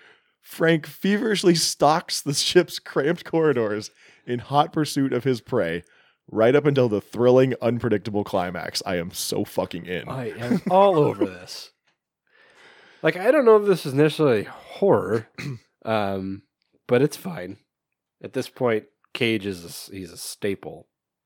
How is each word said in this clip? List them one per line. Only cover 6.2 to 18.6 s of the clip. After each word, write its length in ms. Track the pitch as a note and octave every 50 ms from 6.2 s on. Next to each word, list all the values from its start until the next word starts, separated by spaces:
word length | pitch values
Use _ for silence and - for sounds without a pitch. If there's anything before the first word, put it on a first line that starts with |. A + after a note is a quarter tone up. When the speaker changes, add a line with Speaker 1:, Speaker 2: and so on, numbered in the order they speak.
| _ -
Speaker 1:
right 260 | - G#2 A2 A#2 C3+
up 120 | D3 C3+ D3+
until 200 | C#3 C3+ B2 A#2
the 140 | G#2 G2
thrilling, 540 | - - - G#2 A#2+ B2+ B2+ C3 C3 C3 B2 - -
unpredictable 600 | A#2 A#2+ A#2 B2+ A#2 G#2 G2+ - A2+ G2+ G#2 G2+
climax. 600 | - - F#2+ F2+ F#2 F2+ E2+ E2 - - - -
I 120 | F#2+ F#2 F2+
am 120 | E2+ F2+
so 340 | - - - - G2 G2+ G2+
fucking 440 | - - - F2+ - - F2 E2 F2
in. 200 | F2+ E2 A1+ -
Speaker 2:
I 220 | B2 C3+ B2 A2 - A2
am 240 | A#2+ B2 A#3+ F3 - F3+
all 300 | F3+ F#3+ G3+ G3+ F#3 D#3
over 260 | D3 C3+ G#2+ G2+ -
this. 460 | F#2+ F2+ F2+ F#2 - - - - - _ _ _ _ _ _ _ _ _ _ _ _ _ _ _ _ _ _ - - - - _ _ _ _
Like, 160 | - D#3+ E3+ F3+
I 140 | F#3+ A#3
don't 140 | C#4 D#4 B3+
know 120 | A3+ A3 G#3+
if 80 | G#3
this 220 | G3+ F#3 D#3 - D3+
is 80 | B2+
necessarily 480 | C#3 D3+ D#3 - - D#3 C#3 A#2 G#2 F#2+
horror, 840 | - - - - - - - G3 G3 C#3 G#2 F#2 F#2+ G#2+ A#2 - - _ - - C#3+ B2+ A2+
<clears throat> 280 | _ _ _ _ -
um, 580 | A2 A2 G#2+ G#2 G2 G2 F#2+ F#2+ F#2+ G2 G2 - _ _ _ _ _ _ _ _ -
but 140 | B2 B2
it's 160 | C#3 D3+ - -
fine. 400 | - F#3 E3+ - F2+ F#2 G#2+ - _ _ _ _ _ _ _ _ _ _ _ _ -
At 100 | A2+ -
this 140 | C3+ B2 -
point, 360 | - -